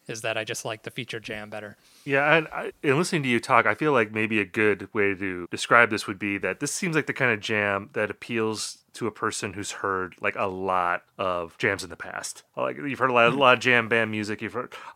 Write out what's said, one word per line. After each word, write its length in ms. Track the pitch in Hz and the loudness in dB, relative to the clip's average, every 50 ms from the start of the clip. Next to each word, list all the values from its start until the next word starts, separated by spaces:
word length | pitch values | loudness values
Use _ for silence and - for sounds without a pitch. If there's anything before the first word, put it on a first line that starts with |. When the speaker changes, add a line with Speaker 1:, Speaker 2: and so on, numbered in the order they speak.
| _ - | _ -12
Speaker 1:
is 140 | 123 113 | -12 -6
that 160 | 113 113 110 110 | -6 -4 -4 -4
I 60 | 107 | -4
just 220 | 110 117 - - | -6 -8 -8 -8
like 180 | 123 110 107 - | -8 -10 -8 -10
the 80 | - | -12
featured 320 | - - 123 - - 113 104 | -10 -10 -10 -10 -10 -12 -10
jam 260 | - 110 107 107 107 | -10 -12 -12 -12 -12
better. 280 | 107 107 104 101 104 - _ _ _ _ _ | -12 -12 -12 -14 -16 -20 _ _ _ _ _
Speaker 2:
Yeah, 300 | 143 139 139 143 151 156 | 0 0 2 6 6 6
and 120 | 165 156 151 | 6 6 2
I, 240 | - - 196 - - _ - | -4 -8 -8 -8 -8 _ 0
in 120 | 151 131 | 2 4
listening 280 | 147 180 - - 160 139 | 4 2 2 0 0 2
to 60 | 131 | 2
you 100 | 120 117 | 2 2
talk, 260 | - - 135 117 110 | 2 4 4 6 6
I 80 | 107 104 | 4 2
feel 180 | - 151 151 | 0 0 2
like 200 | 143 123 113 104 | 2 2 2 0
maybe 280 | 110 110 110 107 110 107 | 0 -2 -2 0 0 -2
a 60 | 101 | -2
good 420 | 92 - 113 107 107 101 95 98 - - | -2 0 2 2 2 2 0 -4 -6 -2
way 220 | 110 101 98 98 | 0 0 2 0
to 320 | 87 101 95 92 90 87 - | -2 -4 -6 -6 -6 -8 -8
describe 400 | - 107 - - 131 117 117 107 | -8 -8 0 4 6 6 6 6
this 160 | 107 101 - | 2 -2 -4
would 140 | - 104 87 | -6 -6 -6
be 180 | 107 101 101 98 | -4 -4 -4 -4
that 220 | 92 92 95 - | -4 -4 -4 -4
this 120 | 143 143 | -4 -6
seems 240 | - - 208 180 156 | -4 -4 -4 -2 0
like 120 | 156 131 - | -2 -2 -2
the 60 | 135 | -2
kind 180 | - 139 123 | 0 0 0
of 80 | 113 104 | 0 0
jam 500 | 104 - 113 104 104 104 101 98 101 107 - | -2 -2 0 0 0 0 0 -2 -4 -6 -4
that 180 | 117 107 98 | -4 -2 -2
appeals 640 | 98 - - - 120 113 110 110 110 104 - - - - _ _ - | -4 -8 -10 -6 -2 -2 0 -2 -2 -4 -6 -8 -10 -14 _ _ -10
to 140 | - 123 107 | -6 -6 -6
a 40 | |
person 420 | - - - 110 98 - - 107 90 | -4 -4 -4 -4 -4 -4 -6 -8 -8
who's 180 | 101 98 - | -8 -10 -10
heard, 440 | - - - 101 95 92 92 90 - - | -8 -6 -4 -2 -2 -2 -4 -6 -8 -4
like, 160 | - 101 - | -4 -4 -2
a 120 | - 110 98 | -2 -4 -4
lot 560 | 92 92 95 95 92 92 87 87 87 87 - _ _ - | -4 -4 -2 0 0 0 2 0 -2 -2 -6 _ _ -4
of 400 | 98 92 90 87 85 82 - - | -4 -2 -2 -2 -4 -8 -6 -2
jams 240 | - 110 101 98 | 0 0 0 -2
in 80 | 95 87 | -4 -10
the 60 | 85 | -14
past. 480 | - - 92 95 98 98 - - - - _ _ 131 | -14 -14 -12 -10 -10 -10 -10 -12 -16 -20 _ _ -4
Like, 180 | 127 131 127 | -4 -4 -4
you've 240 | 135 151 143 127 107 | -6 -8 -8 -2 0
heard 100 | 123 131 | 0 4
a 40 | 123 | 6
lot, 140 | 120 117 120 | 6 6 6
a 20 | |
lot 240 | 127 139 139 123 123 | 6 6 6 6 6
of 80 | 117 | 6
jam 260 | 107 127 123 120 113 107 | 6 4 4 4 4 2
band 240 | 117 117 113 107 | 2 2 2 0
music, 300 | 107 107 104 104 107 98 | -2 -4 -4 -4 -6 -6
you've 100 | 117 101 | -8 -8
heard 220 | 92 117 127 - - - - - - | -8 -8 -10 -10 -14 -16 -18 -10 -6